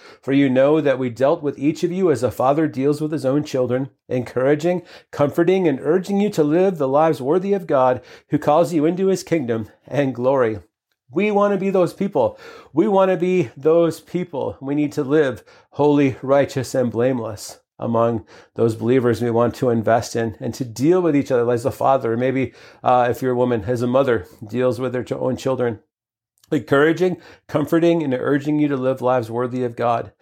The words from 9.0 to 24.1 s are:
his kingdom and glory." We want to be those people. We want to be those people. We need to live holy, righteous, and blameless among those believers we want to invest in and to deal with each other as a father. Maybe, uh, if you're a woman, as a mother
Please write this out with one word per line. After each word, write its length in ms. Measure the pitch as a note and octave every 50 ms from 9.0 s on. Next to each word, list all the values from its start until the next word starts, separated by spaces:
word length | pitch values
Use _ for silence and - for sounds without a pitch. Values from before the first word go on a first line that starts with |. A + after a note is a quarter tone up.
| F#3+
his 160 | F#3+ F#3+ F3+ -
kingdom 460 | - E3 E3+ C3 A#2 A#2 A2+ G#2+ - - _ _
and 280 | - - C#3 C#3+ C3+ A#2+
glory." 440 | A2 B2 B2+ C#3 C3+ B2 A2 A2 G2 - _ _ _ _ _ _ _ _ _
We 200 | A#2+ D#3+ G3+ G#3+
want 240 | G#3 G3+ G3+ G3+ G3+
to 40 | F#3
be 120 | F#3 G3
those 240 | F#3+ G3 F3 E3 -
people. 440 | - A3+ G3 - - A#2+ G#2 - - - - - - - - -
We 140 | C#3 F#3 A3
want 220 | G3 F#3+ F#3+ F#3+ F#3
to 40 |
be 340 | F3 E3+ F3+ F#3 F3+ D3+ A2+ -
those 440 | C#3 C3 D#3 D#3+ E3+ E3+ E3 D#3+ -
people. 580 | - - - F3+ F3+ F3 - C3+ A#2+ A2+ - -
We 140 | C3+ C3+ C#3+
need 180 | D3 D3+ C#3 -
to 120 | - D3
live 400 | B2+ C#3+ D#3+ D3+ C3+ B2+ - - - - - _ _
holy, 460 | - - C#3+ D3 D3 C#3+ C#3+ C3+ B2 -
righteous, 540 | - C3 C3+ C#3+ C#3 C3 - C#3 B2 - -
and 160 | C3+ B2 A#2+
blameless 680 | G2 A2 A#2+ C3 C3+ B2 A2 A2 - G#2 - - - - _ _ _ -
among 460 | - A#2 A#2 A#2 A#2 A#2 A#2+ G#2+ - - - - - _ _
those 180 | - A2+ A#2 G#2+
believers 480 | G#2+ A#2 A2+ B2+ C3 A#2+ A#2+ A#2 - A#2+
we 80 | A#2+
want 240 | A2+ A#2 A#2+ A#2 A2+
to 160 | - - B2+
invest 460 | A#2 A#2 G#2+ A2+ A2+ B2 - - -
in 200 | A#2 A2+ A2+ G#2+ -
and 120 | - B2+ A#2
to 120 | - C3
deal 360 | A#2 G#2+ A2+ C3 D#3 F3+ F#3
with 140 | F3+ E3 C#3+
each 160 | C#3+ C3+ -
other 180 | C3+ A#2+ A#2+ A#2 B2
as 120 | A#2 A#2
a 60 | C3+
father. 460 | - - - C3 C3+ C3+ A#2 A#2 A2+
Maybe, 360 | A#2 B2+ C3 B2+ C3 C3 - - - - - - _ -
uh, 240 | A#2+ B2 B2 A#2+ B2
if 140 | A#2+ - C3
you're 80 | B2+
a 60 | B2
woman, 260 | B2 B2 B2 B2 A2+ F2+ A2+
as 140 | B2+ A#2 B2
a 40 |
mother 400 | A#2+ B2 C3 C#3 B2+